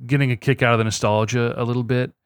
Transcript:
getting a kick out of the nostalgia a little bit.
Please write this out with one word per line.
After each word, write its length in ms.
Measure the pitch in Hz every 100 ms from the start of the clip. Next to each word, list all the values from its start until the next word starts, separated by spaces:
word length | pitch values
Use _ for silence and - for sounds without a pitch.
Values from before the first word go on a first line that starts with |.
getting 280 | 123 139 131
a 40 | 117
kick 260 | 139 127
out 100 | 120
of 60 | 117
the 60 |
nostalgia 680 | 113 - 107 107 110 123 120 -
a 40 |
little 200 | 120 123
bit. 280 | 117 123 123 -